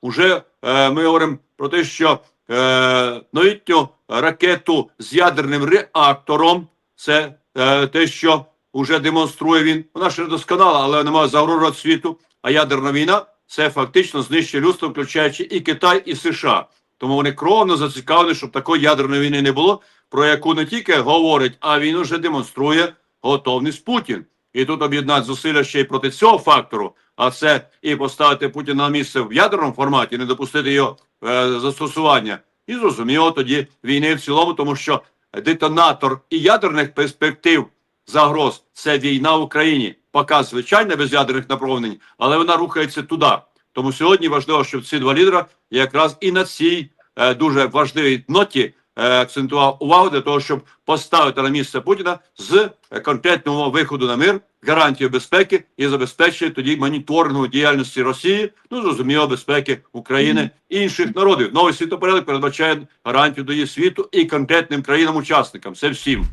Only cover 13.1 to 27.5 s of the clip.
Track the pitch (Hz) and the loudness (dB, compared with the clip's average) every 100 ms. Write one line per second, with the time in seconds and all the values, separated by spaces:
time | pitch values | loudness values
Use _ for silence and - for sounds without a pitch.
13.1 | 202 190 _ _ - 151 139 131 180 180 | 0 -2 _ _ -4 -2 -2 0 2 0
14.1 | 147 127 156 160 143 156 180 160 143 135 | -2 -2 -2 -2 0 0 0 -4 -6 -6
15.1 | 160 151 143 185 185 165 151 180 185 - | 0 -2 -2 -6 -6 -4 0 2 2 0
16.1 | 143 170 - 135 104 - _ _ _ 127 | -6 -4 -4 0 0 -2 _ _ _ -2
17.1 | 139 143 139 156 214 196 165 147 135 123 | 0 -2 -2 0 2 2 0 -2 -6 0
18.1 | 160 170 160 127 135 127 165 143 147 139 | 2 2 0 -6 -8 -2 0 2 2 0
19.1 | 143 143 143 139 131 170 202 _ _ _ | 0 0 0 0 2 0 0 _ _ _
20.1 | 127 147 147 156 156 156 233 - 160 123 | 0 2 2 0 -2 -2 -6 0 0 2
21.1 | 160 160 147 131 127 151 147 151 165 160 | 2 4 2 0 -2 -2 0 0 -2 -4
22.1 | 165 165 147 117 - 143 156 170 - _ | -4 -4 -4 -6 -4 0 0 0 -4 _
23.1 | _ 120 143 139 127 139 151 - 240 - | _ -2 -2 0 -2 -4 -8 -6 -6 -4
24.1 | 95 - _ _ 123 135 156 147 143 135 | -8 -10 _ _ -6 -4 -2 -2 -2 0
25.1 | 147 120 131 156 147 135 143 135 135 139 | -2 -2 -6 -2 0 0 -2 -2 -2 -6
26.1 | - 214 226 - 143 - 110 98 _ _ | 2 4 4 4 2 2 -8 -8 _ _
27.1 | - 123 123 151 | -4 -4 0 0